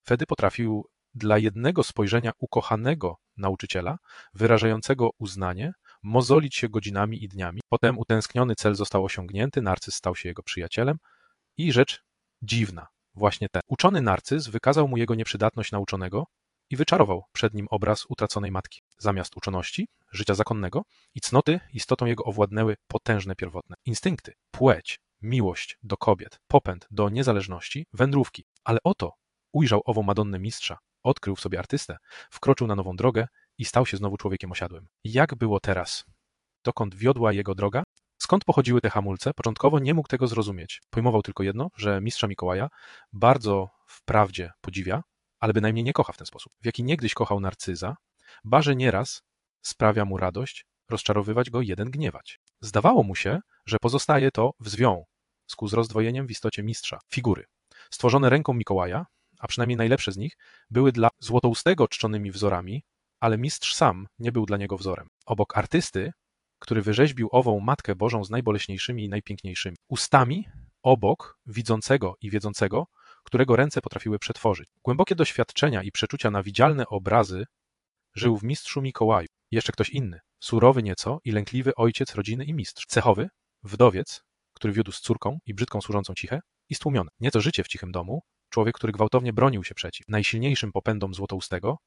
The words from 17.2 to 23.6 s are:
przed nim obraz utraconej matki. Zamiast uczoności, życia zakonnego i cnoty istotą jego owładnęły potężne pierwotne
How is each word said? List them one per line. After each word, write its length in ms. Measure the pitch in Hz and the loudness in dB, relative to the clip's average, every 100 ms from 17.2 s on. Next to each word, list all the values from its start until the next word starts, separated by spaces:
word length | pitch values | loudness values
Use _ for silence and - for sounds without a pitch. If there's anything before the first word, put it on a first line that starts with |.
| - | -2
przed 220 | - 110 | -2 -2
nim 140 | 104 101 | -2 -4
obraz 360 | 104 107 107 - | -2 0 0 -4
utraconej 420 | 131 107 104 101 | -4 -4 -4 -4
matki. 300 | 92 - - _ _ | -6 -8 -20 _ _
Zamiast 400 | 107 95 87 - | -2 -2 -6 -8
uczoności, 500 | - 92 - - 220 _ _ | -6 -6 -6 -6 -8 _ _
życia 220 | 92 107 | -6 -2
zakonnego 500 | 101 110 110 92 143 214 _ _ | 0 0 0 -2 -4 -6 _ _
i 60 | - | -10
cnoty 380 | - 127 147 175 - | 2 4 4 0 -2
istotą 320 | 127 - 131 | -10 -2 0
jego 180 | 120 113 | 2 0
owładnęły 520 | - 98 101 107 110 101 _ | -4 0 0 2 0 -2 _
potężne 480 | - - 107 95 | -4 0 -2 -2
pierwotne 400 | 95 92 90 | -8 -8 -10